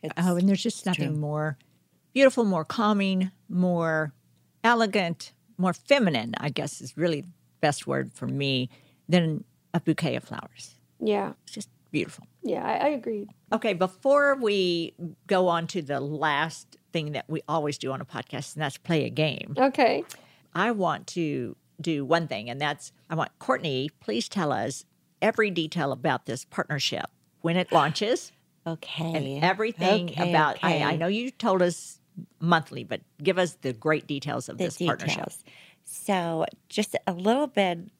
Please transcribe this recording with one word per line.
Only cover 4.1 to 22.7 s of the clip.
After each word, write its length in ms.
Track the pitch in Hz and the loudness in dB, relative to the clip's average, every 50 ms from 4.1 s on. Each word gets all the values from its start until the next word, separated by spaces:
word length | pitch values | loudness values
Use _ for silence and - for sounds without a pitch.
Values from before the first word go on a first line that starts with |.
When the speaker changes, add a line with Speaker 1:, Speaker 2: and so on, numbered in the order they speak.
| - _ _ _ _ _ _ _ _ _ - | -4 _ _ _ _ _ _ _ _ _ 4
Speaker 2:
elegant, 680 | 226 240 233 226 214 185 214 190 170 170 - - - _ _ _ _ _ | 4 6 6 4 2 2 0 0 0 -2 -6 -8 -20 _ _ _ _ _
more 160 | - 180 185 170 | 0 0 0 0
feminine, 640 | - _ - 285 285 240 180 147 117 107 117 113 - | 0 _ 4 4 6 6 4 2 2 -2 -2 -6 -4
I 120 | - 147 | -4 -4
guess 300 | 127 - 143 - - - | -2 -2 -4 -4 -6 -10
is 160 | - 131 - | -14 -14 -4
really 260 | - 160 175 160 143 131 | -2 0 0 0 -2 -4
the 60 | 90 - _ _ _ _ _ | -10 -18 _ _ _ _ _
best 260 | - 151 139 - - | 0 0 0 0 -4
word 260 | - 139 135 135 131 - | -4 -4 -4 -4 -6 -8
for 120 | - - | -10 -6
me, 420 | 131 131 139 143 139 135 127 127 120 - - _ _ _ _ _ - | -4 -4 -2 -2 0 0 -2 -2 -4 -8 -18 _ _ _ _ _ 2
than 360 | 156 180 170 160 156 - - _ _ _ _ _ - | 2 4 4 4 0 -2 -6 _ _ _ _ _ -4
a 60 | 175 | -2
bouquet 340 | - - 156 - - 147 123 | 2 2 0 0 0 -2 -2
of 80 | 123 - | -4 -6
flowers. 500 | - - - - - _ - - - - _ _ _ _ _ | -8 -12 -12 -12 -14 _ -20 -20 -20 -20 _ _ _ _ _
Speaker 3:
Yeah. 320 | - 220 208 202 196 185 - _ _ | -2 0 0 0 0 -4 -8 _ _
Speaker 2:
It's 80 | - - | -16 -14
just 140 | 220 208 _ _ _ _ _ | -14 -14 _ _ _ _ _
beautiful. 360 | - 151 90 - - - - _ _ _ - | -4 -4 -4 -4 -8 -20 -20 _ _ _ -6
Speaker 3:
Yeah, 220 | 359 - - - | -4 -4 -2 -2
I, 220 | - - - - | -2 -2 0 0
I 20 | 285 | 0
agree. 400 | 302 269 226 240 226 208 202 208 - _ _ _ - | 0 -2 -4 -6 -6 -6 -8 -12 -16 _ _ _ -4
Speaker 2:
Okay, 200 | 220 - 226 196 | -2 0 0 0
before 640 | 170 185 185 - _ - 269 277 285 285 285 277 | 0 0 -2 -2 _ 2 4 4 6 6 4 4
we 580 | 269 240 214 208 202 185 180 175 170 165 - _ - 170 165 - _ _ | 2 2 2 2 2 2 2 2 0 -2 -6 _ -10 -12 -12 -12 _ _
go 220 | - 202 185 185 180 | 2 4 4 4 4
on 180 | 170 165 165 170 | 2 2 0 -2
to 140 | - 190 156 | -6 -6 -4
the 180 | 135 143 127 | -2 -4 -4
last 760 | 135 143 151 151 151 156 147 139 156 165 156 - - _ - _ _ _ - | -2 -4 -4 0 2 2 2 2 0 0 -2 -10 -18 _ -20 _ _ _ -4
thing 200 | 170 156 151 147 | -4 -4 -2 -6
that 120 | 127 - - | -6 -6 -4
we 140 | 156 156 - - | -6 -6 -4 -2
always 300 | 147 165 147 147 143 - | -2 0 0 0 -4 -4
do 140 | - 131 131 | -6 -6 -6
on 80 | 131 | -6
a 40 | - | -8
podcast, 500 | - - 117 113 _ - 127 - - - | -8 -8 -10 -8 _ -8 -8 -8 -8 -6
and 80 | 147 156 | -4 -4
that's 140 | 139 - - | -4 -4 -8
play 260 | _ - 170 156 135 | _ 0 0 0 0
a 60 | 120 | 0
game. 440 | 120 135 156 156 - - - - 143 - | 0 0 0 0 0 -4 -10 -8 0 2
Speaker 3:
Okay. 460 | 254 269 262 - 269 226 - - - - - - - _ _ _ _ _ _ | 2 2 4 4 4 4 4 0 -4 -8 -14 -20 -20 _ _ _ _ _ _
Speaker 2:
I 160 | 165 190 233 240 | -2 0 0 0
want 340 | 208 185 165 147 - - - | 0 0 0 0 -2 -6 -8
to 480 | - 180 165 151 143 135 120 113 - _ _ _ _ _ | -4 -4 -2 -2 -2 -4 -4 -6 -8 _ _ _ _ _
do 240 | 156 165 160 143 139 | -4 -2 -2 -2 2
one 220 | 131 160 170 170 147 | 2 2 2 2 0
thing, 220 | 127 104 107 120 | -6 -6 -6 -8
and 100 | 120 139 | -6 -2
that's 320 | 147 147 | -2 -2